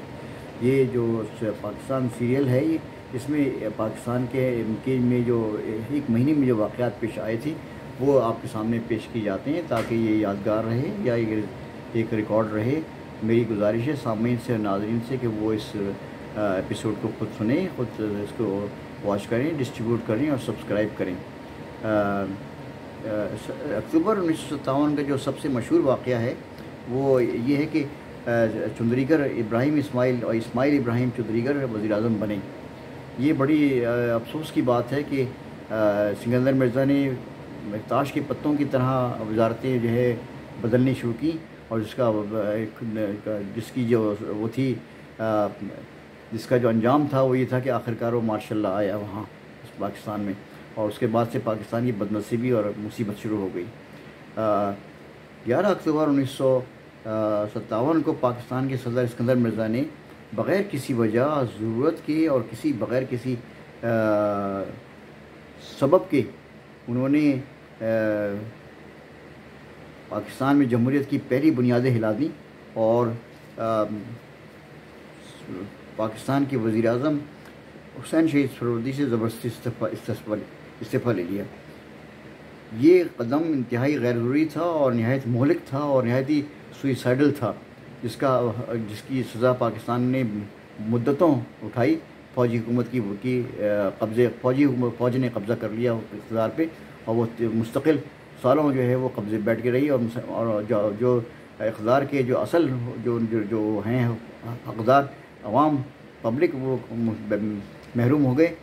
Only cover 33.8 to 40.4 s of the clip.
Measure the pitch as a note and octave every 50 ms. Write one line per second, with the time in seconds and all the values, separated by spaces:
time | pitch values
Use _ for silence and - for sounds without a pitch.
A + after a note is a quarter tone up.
33.8 | A#2+ A#2 A#2+ A#2+ A#2+ A#2 A#2 A#2 A#2 - - D#3 D3+ - - D#3 B2+ B2 A#2+ A#2+
34.8 | - - C#3 D3 C#3+ - C#3 C3+ B2+ A#2 - - - - - - - - G#2+ A2
35.8 | G#2+ G#2 G2+ G#2 G#2 G#2 G2+ - - A#2+ B2 B2 B2+ C3+ C3+ C3 C3 A#2+ A2 C3+
36.8 | C3+ C#3 C#3+ C#3 C#3 C3+ B2+ A#2+ - - - - - - - - - G#2 G#2 G#2+
37.8 | - - A#2 C3 C#3+ C3 - D3 C#3+ - A#2+ - - D3 D3 C#3+ C#3+ B2+ A2 B2
38.8 | B2+ C3 C3 B2+ B2 B2 A#2+ A2 A2+ G#2+ G#2+ A2+ A2+ A2 A2+ A2+ - C3 B2+ A#2+
39.8 | A#2 A#2 A#2 B2 B2 B2 A2+ A2 - - - -